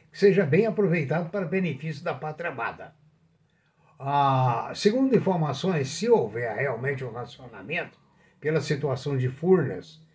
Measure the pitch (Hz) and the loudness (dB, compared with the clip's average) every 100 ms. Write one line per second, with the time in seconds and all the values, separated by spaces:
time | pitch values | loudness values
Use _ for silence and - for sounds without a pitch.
0 | _ - 202 180 156 160 226 214 190 170 | _ 4 4 6 4 4 4 2 2 2
1 | 131 156 165 208 165 190 180 131 160 147 | 0 -2 -2 -4 -2 -2 -2 -4 -8 -8
2 | 175 135 156 151 170 131 110 87 90 _ | -6 -6 -8 -8 -8 -6 -6 -8 -16 _
3 | _ _ _ _ _ _ _ _ _ - | _ _ _ _ _ _ _ _ _ -10
4 | 139 143 139 131 127 117 - - 208 247 | -2 2 4 4 2 0 -4 0 2 4
5 | 269 220 185 175 151 127 185 165 127 - | 2 2 2 0 0 -2 -2 -2 -2 -2
6 | 233 220 120 113 120 107 139 117 135 135 | 2 2 2 -4 -4 -2 -2 -2 -4 -4
7 | 127 113 117 - 123 107 98 170 135 _ | -8 -10 -12 -14 -18 -16 -8 -8 -8 _
8 | _ _ _ _ 147 160 - 139 147 127 | _ _ _ _ -2 0 0 -2 -2 -4
9 | 143 135 127 - 170 185 139 - - - | -2 -2 -2 0 4 4 2 -4 -12 -20
10 | _ | _